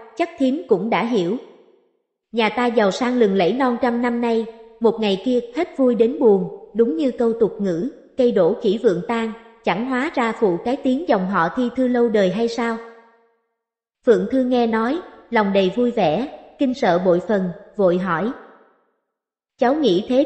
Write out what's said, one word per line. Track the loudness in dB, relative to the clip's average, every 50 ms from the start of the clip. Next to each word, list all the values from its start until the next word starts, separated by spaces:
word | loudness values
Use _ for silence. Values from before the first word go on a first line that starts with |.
| -20 -14 -6
chắc | -6 -6 -6 -2 -2
thím | -2 0 0 -2 0 0
cũng | 0 0 2 0
đã | -2 -2 0
hiểu. | 0 0 0 0 0 -2 -6 -8 -14 -20 -20 _ _ _ _ _ _ _ _ _ _ _ _ _ _ -2
Nhà | -2 0 0
ta | 0 0 -2
giàu | 0 2 2 2 2
sang | 0 0 -2 -2 2 2
lừng | 2 2 4
lẫy | 2 2 2 2
non | 2 0 0 0 0 -2
trăm | -2 0 0 -2
năm | -2 -2 -2
nay, | -2 0 0 -2 -2 -4 -10 -18 -20 -20 -6 0
một | 0 0 0 2
ngày | 0 0 0 0 0
kia | 0 0 0 -2 -2 -4
hết | -4 -4 -4 -2
vui | 0 2 2 4
đến | 2 2 0 2 2
buồn, | 4 4 4 4 2 -4 -8 -14 -18 -6 0
đúng | 0 0 2 2
như | 0 -2 -2
câu | -2 0 -2 -2 0 0
tục | 0 0 0 -2
ngữ, | -4 -2 -2 -2 -4 -6 -8 -12 -20 -8 _
cây | 0 2 2 4
đổ | 4 4 2 2 0 0
khỉ | 0 0 2 2
vượng | 0 0 0 -2 -4
tan, | -4 -4 -4 -6 -8 -12 -18 -20 -20 _ _
chẳng | -4 -2 -2 -4
hóa | -4 -4 -4 -4 -4 -2
ra | -2 -2 -2 -2
phụ | 0 0 0 0 -2 -2
cái | -4 -4
tiếng | -2 0 -2 -2 0 0 0
dòng | 0 0 0
họ | 0 0 0 0 0 -2
thi | -2 -4 -4 -2
thư | -2 -2 0
lâu | 0 0 0 2
đời | 2 2 2 2
hay | 0 0 -2 -2
sao?" | -2 -4 -4 -4 -6 -6 -10 -16 -20 -20 -20 _ _ _ _ _ _ _ _ _ _ _ _ _ _ _ _ _ _ _ _
Phượng | 2 2 2 2 0
Thư | 0 0 0
nghe | 0 2 0 2
nói, | 0 0 0 0 -2 -2 -4 -8 -12 -18 -20 -10 _
lòng | -2 0 0 2 2
đầy | 2 2 2 0
vui | 0 0 0
vẻ, | 0 0 0 0 0 -2 -4 -6 -10 -16 -20 -20 -6 -2
kinh | -2 -2 -2
sợ | 0 0 0 2 2
bội | 2 2 2 2 0 0
phần, | -2 -2 -2 -4 -6 -10 -16 -12 -4
vội | 0 2 2 2 2
hỏi: | 0 -2 -2 -2 -2 -4 -6 -8 -14 -20 -20 _ _ _ _ _ _ _ _ _ _ _ _ _ _ _ _ _ _ _ _ _
"Cháu | 0 0 2
nghĩ | 2 2 2 2 0 0 0
thế | 2 2 2